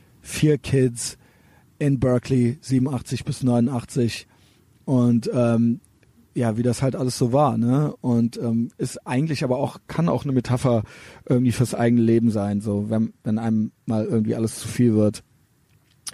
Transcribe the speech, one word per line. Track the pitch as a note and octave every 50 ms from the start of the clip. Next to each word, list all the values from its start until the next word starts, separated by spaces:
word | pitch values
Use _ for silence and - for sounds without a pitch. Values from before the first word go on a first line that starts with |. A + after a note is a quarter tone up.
| _ _ _ _ -
vier | - - - - D3+ D3+
Kids | C#3 - - C3+ C3+ C3 B2+ A#2 A#2 - - - - _ _ _ _ _ _ _ _ _ _ _ -
in | D3 C#3+ C#3 B2
Berkeley, | B2 B2+ B2 B2 - - C3+ B2+ B2 A#2 A#2+ - -
siebenundachtzig | - C3+ C3 B2 C#3+ C#3+ A#2 - - C3+ - -
bis | - C#3+ - -
neunundachtzig. | B2+ A#2+ A#2+ A#2 A#2 C3 A#2+ - - - C3+ A#2+ A2+ - - - _ _ _ _ _ _ _ _ _ _ _ _
Und, | - C3+ B2+ A#2+ A#2+ A#2+ A#2 A2 - -
ähm, | B2+ A#2+ A#2 A#2 A2+ A#2 A#2 A#2 - - _ _ _ _ _ _ _ _ _ -
ja, | C#3+ B2 A2+ G#2+
wie | A2 A#2
das | B2 A#2 -
halt | C#3 C3 A#2
alles | - C3+ B2+ A#2+ -
so | C3+ A#2+ A#2
war, | C#3 D3+ C3+ A2+ A2+
ne? | A#2 A#2 B2+ C#3 D3+ D3 - -
Und, | - B2+ A#2+ A#2 A#2 A#2 - A#3
ähm, | G3+ A#2 A2+ A#2 A#2 A#2 - -
ist | - B2 - - -
eigentlich | - C3 B2+ D3+ D#3+ D3+ - D#3+
aber | B2+ B2+ B2+
auch, | C3+ - - - - -
kann | - - D#3+ E3+
auch | C#3 B2 -
eine | C#3+ C3
Metapher | B2+ A#2 - A#2+ B2+ - C3 A#2+ A2+ G#2 - - - - - - - - -
irgendwie | C3 B2 B2+ B2 A2
fürs | - B2+ - -
eigene | - A#2 A#2+ A#2+ A#2+ A2+
Leben | A2+ A2+ A#2 A#2 A#2
sein, | G#2 G#2+ G2+ G2+ G#2 G2+
so, | G#2 A2 G2+ G2+ G#2 G#2+
wenn, | A2 A2 A2+ A2+ - _ -
wenn | B2 G#2+ A2
einem | A2+ A2+ A2+ G#2+ G#2+ G#2 - _ _
mal | - A2+ G#2+ G#2+
irgendwie | G#2 - A2+ G#2+ A2 A2+
alles | A2+ A2+ A2 - -
zu | - A2
viel | - - B2 A#2+ G#2+
wird. | G#2+ G#2+ G#2 G#2 - - _ _ _ _ _ _ _ _ _ _ _ _ _ _ _ _ -